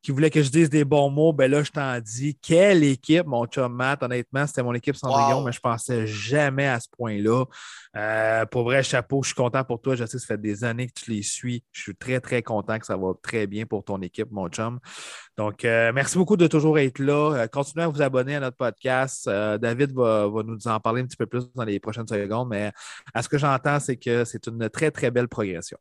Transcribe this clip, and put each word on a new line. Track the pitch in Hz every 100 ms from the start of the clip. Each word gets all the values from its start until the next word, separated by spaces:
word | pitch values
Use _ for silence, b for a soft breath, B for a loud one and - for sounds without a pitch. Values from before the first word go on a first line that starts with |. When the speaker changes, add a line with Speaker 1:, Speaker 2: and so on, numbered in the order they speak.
Speaker 1:
qui | -
voulait | 135 156
que | 156
je | 139
dise | 143 160
des | 151 143
bons | 147 139
mots, | 139 160
ben | 151 131
là, | 143
je | 147
t'en | 151 139 123
dis. | 107 117 143 151
Quelle | - 165 202 185 147
équipe, | 131 - 160 165
mon | 120 117
chum | - 123
Matt. | 120 131 139
Honnêtement, | 123 123 120 135 143
c'était | -
mon | 123
équipe | 120 - 135
Cendrillon, | 135 135 139 135
Speaker 2:
Wow. | 135
Speaker 1:
mais |
je | 123
pensais | 127 117 - 120 110
jamais | 104 104 143 143 135 139
à | 123
ce | -
point-là. | _ 117 104 104 120 127 B B B B 107
Euh, | 107 110 110 113 113
pour | 127
vrai, | 120 135
chapeau, | 131 131 - 139
je | 127
suis | -
content | 123 131
pour | 131 120
toi. | 135 127
Je | 113
sais |
que | 127
ça | -
fait | 107
des | 107 104
années | 120 117 123
que | -
tu | -
les | 107
suis. | 107 - 123 120 _
Je | -
suis | - 92
très, | 127 127
très | - 123
content | 110 107 98 110
que | -
ça | 95
va | 92 90
très | - 117 104
bien | 101 113
pour | 107
ton | - 98
équipe, | 92 - 110
mon | 104 90
chum. | - 113 123 B B B B B -
Donc, | 107 - 120
euh, | 117 117
merci | 123 135 175
beaucoup | 185 202
de | 165
toujours | 156 156 151
être | 135 -
là. | 135 147 151 143
Euh, | 113
continuez | 139 139 156
à | 170
vous | 143
abonner | 139 127 127 147
à |
notre | 131 123
podcast. | 123 104 131 127 135 - -
Euh, | 101 107 107
David | 117 117 143
va, | 131 120 107 104
va | 110
nous | 110 113 117
en | 110
parler | 113 117
un | 127
petit | -
peu | 113
plus | 123 123 131
dans | 110
les | 101
prochaines | - 110 110
secondes, | 110 101 110 123
mais | 101 104 - B B B
à | 117
ce | 120
que | 147
j'entends, | 143 131 147 143
c'est | 139 123
que | - 120
c'est | 117 113 -
une | 117 110
très, | - 156
très | - -
belle | 120 117
progression. | - 104 85 - -